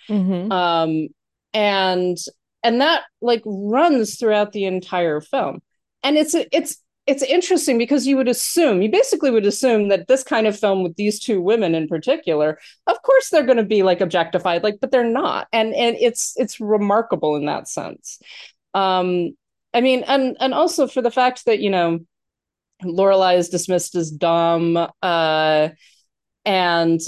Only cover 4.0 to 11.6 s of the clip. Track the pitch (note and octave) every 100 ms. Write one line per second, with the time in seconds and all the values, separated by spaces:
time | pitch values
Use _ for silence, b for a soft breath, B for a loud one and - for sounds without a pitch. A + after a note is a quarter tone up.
4 | G#3+ - A3+ G#3 G#3 G#3 F#3+ F#3 F#3 F3+
5 | E3+ D3+ D#3 C4+ E3 D#3+ _ _ _ _
6 | C4+ D4+ D#4 E4 - - - - _ _
7 | - F3+ - A#3+ F4+ F4+ - A#3 A#3+ C#4
8 | B3+ C4+ B3 A#3 - E4+ D4+ F#3 A3 F#4
9 | C5+ - C#4 A3+ G3+ G3+ C4 A3 G3+ F#3+
10 | E3+ C4 - A3+ A3 G#3 G#3 F#3+ F3 E3
11 | G#3 G#3 - G3 F3 A#3